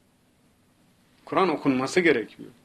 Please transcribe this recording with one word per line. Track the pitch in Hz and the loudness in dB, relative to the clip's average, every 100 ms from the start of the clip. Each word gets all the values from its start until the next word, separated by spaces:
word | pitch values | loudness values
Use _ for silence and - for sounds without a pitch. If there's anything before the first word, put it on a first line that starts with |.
| _ _ _ _ _ _ _ _ _ _ _ _ - | _ _ _ _ _ _ _ _ _ _ _ _ -6
Kur'an | 151 185 | -2 0
okunması | 147 147 127 135 - | 0 0 0 0 2
gerekiyor. | 170 123 104 - 110 - | 2 2 0 -12 -20 -20